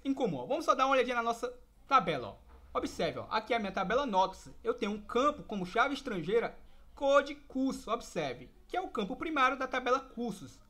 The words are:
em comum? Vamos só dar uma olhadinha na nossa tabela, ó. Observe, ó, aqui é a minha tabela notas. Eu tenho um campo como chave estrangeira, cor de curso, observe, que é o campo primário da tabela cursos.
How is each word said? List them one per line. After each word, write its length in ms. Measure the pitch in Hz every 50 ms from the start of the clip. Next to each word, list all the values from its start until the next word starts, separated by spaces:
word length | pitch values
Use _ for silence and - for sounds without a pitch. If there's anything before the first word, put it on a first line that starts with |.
| -
em 80 | 277 269
comum? 340 | 262 277 202 160 131 123
Vamos 180 | - 262 330 302
só 100 | - 294
dar 100 | 254 262
uma 80 | 269 277
olhadinha 240 | 262 240 247 247
na 60 | 240 226
nossa 340 | 226 226 233 - 247 - - - - _ - - -
tabela, 500 | 277 262 196 170 156 135 117 101 98 -
ó. 400 | - - - - - - - -
Observe, 420 | - 269 - - 185 156 139 131
ó, 60 | 104 -
aqui 240 | - 220 - - 254
é 20 |
a 40 | 233
minha 120 | 208 190 180
tabela 320 | 202 190 180 220 262 285
notas. 460 | 269 202 185 190 180 180 - - 139 - - -
Eu 120 | 220 240
tenho 180 | - 226 202 208
um 80 | 214
campo 420 | 208 - - 240 254 - 196 185 175
como 200 | - 220 202 180
chave 300 | 180 - 220 240 277 285
estrangeira, 640 | - - 254 214 180 156 165 208 233 220 - - - - - - - - - -
cor 280 | - 285 277 277 285 285
de 120 | 285 294
curso, 560 | - - - - 262 262 269 220 180 - -
observe, 600 | 214 240 240 - - 180 156 139 120 139 - - - - -
que 100 | - -
é 40 | 349
o 100 | 381 -
campo 260 | - 240 208 190 262
primário 420 | - 311 330 320 285 262 254 269 269
da 80 | 269
tabela 340 | 254 - 262 254 262 254 262
cursos. 580 | 262 - - 226 240 233 - - 147 120 - - -